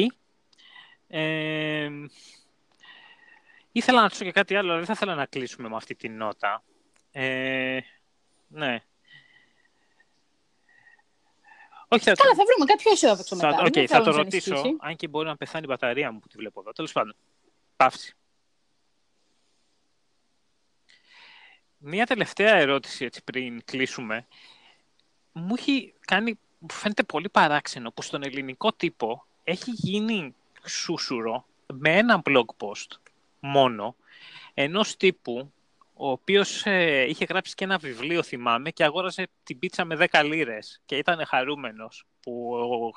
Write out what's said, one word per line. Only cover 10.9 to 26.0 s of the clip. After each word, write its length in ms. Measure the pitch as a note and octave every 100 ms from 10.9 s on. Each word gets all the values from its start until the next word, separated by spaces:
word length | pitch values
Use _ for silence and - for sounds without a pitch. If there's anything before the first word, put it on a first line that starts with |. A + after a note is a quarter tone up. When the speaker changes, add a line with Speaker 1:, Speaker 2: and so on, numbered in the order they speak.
| _ _ _ _ _ - - - - -
Speaker 1:
Όχι, 160 | A#3
θα 80 | -
Speaker 2:
Καλά, 160 | F#3 C5+
Speaker 1:
το 60 | G4
Speaker 2:
θα 80 | G4+
βρούμε 200 | B4 C#4+
κάτι 180 | G4+
πιο 80 | A4
αισιόδοξο 440 | F#4+ C#4 G3 - F#3
Speaker 1:
θα 120 | D#3
Speaker 2:
μετά. 120 | -
Speaker 1:
οκ, 100 | -
Speaker 2:
Δεν 140 | C4+ B2+
Speaker 1:
θα 60 |
Speaker 2:
θέλω 100 | C4
Speaker 1:
το 60 | A3
Speaker 2:
να 60 | D3+
σε 60 |
Speaker 1:
ρωτήσω, 280 | D3+ F#3+ G3+
Speaker 2:
ανησυχήσει. 240 | C#3+ B3 D#4
Speaker 1:
αν 140 | D3 D#3+
και 120 | E3
μπορεί 200 | D3 D#3+
να 100 | D3
πεθάνει 260 | C#3 E3
η 40 | D3+
μπαταρία 420 | B2+ B2+ B2 C#3
μου 80 | A2
που 80 | -
τη 100 | G#2+
βλέπω 220 | G#2+ -
εδώ. 120 | G2
Τέλος 200 | - D#3
πάντων. 240 | C#3+ G#2+ - _ _ _ _ _ -
Παύση. 400 | C3 - - _ _ _ _ _ _ _ _ _ _ _ _ _ _ _ _ _ _ _ _ _ _ _ _ _ _ _ _ _ _ - - - - _ _ _
Μία 280 | C#3+ F#3 A#3+
τελευταία 500 | A#3+ E3+ - G#3 G3+
ερώτηση, 500 | C#3 C#3 - - B2
έτσι, 180 | -
πριν 400 | - B2+ B2+ A#2 -
κλείσουμε. 640 | C3 C3 - A#2 A2 - - - _ _ _ _ _ _ _ _
Μου 220 | E3 F3 B3
έχει 360 | - C#4 - _